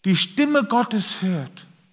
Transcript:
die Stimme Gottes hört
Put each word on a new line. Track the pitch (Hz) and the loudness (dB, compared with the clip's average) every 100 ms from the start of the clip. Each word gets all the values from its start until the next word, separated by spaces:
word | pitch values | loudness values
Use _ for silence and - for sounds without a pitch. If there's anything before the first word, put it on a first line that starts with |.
| 190 | 2
die | 180 | 2
Stimme | - - 294 294 | 0 0 2 2
Gottes | 214 240 233 220 - - | 2 0 0 -2 -4 -4
hört | 185 170 131 - - _ _ | -4 -4 -6 -16 -20 _ _